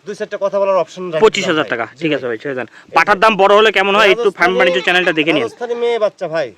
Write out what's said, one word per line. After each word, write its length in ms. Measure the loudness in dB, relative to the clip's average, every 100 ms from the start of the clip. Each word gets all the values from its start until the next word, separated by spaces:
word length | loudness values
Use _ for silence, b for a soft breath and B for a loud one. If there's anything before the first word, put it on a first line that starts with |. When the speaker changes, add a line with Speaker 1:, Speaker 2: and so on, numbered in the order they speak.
| -14
Speaker 1:
দুই 100 | -12
চারটা 220 | -10 -6
কথা 180 | -4 -2
বলার 180 | 0 -2
অপশন 260 | -2 -8
রাখবেন 180 | -6 2
Speaker 2:
পঁচিশ 240 | 2 2 -2
হাজার 180 | -2
Speaker 1:
ভাই। 60 | -2
Speaker 2:
টাকা। 160 | -4 -8
Speaker 1:
জি 160 | -6
Speaker 2:
ঠিক 100 | -4
Speaker 1:
ভাই। 60 | -4
Speaker 2:
আছে 100 | -4
ভাই, 100 | -8
ছেড়ে 180 | -8 -10
দেন। 100 | -10
Speaker 1:
এই 240 | -16 -2
যে 60 | 0
Speaker 2:
পাঠার 240 | 2 2
দাম 180 | 2 4
বড় 180 | 4 6
হলে 160 | 4
কেমন 240 | 2 0 2
হয়? 120 | 2
একটু 140 | 2
ফার্ম 80 | 0
Speaker 1:
রাজস্থানি, 260 | 0 0 2
Speaker 2:
বাণিজ্য 240 | 2 0
চ্যানেলটা 300 | 0 0 0
দেখে 220 | 0 0
নিন। 100 | 0
Speaker 1:
রাজস্থানি 320 | -2 -6 -8 -4
মেয়ে 240 | -2 0
বাচ্চা 280 | -2 -4 -6
ভাই। 240 | -6 -6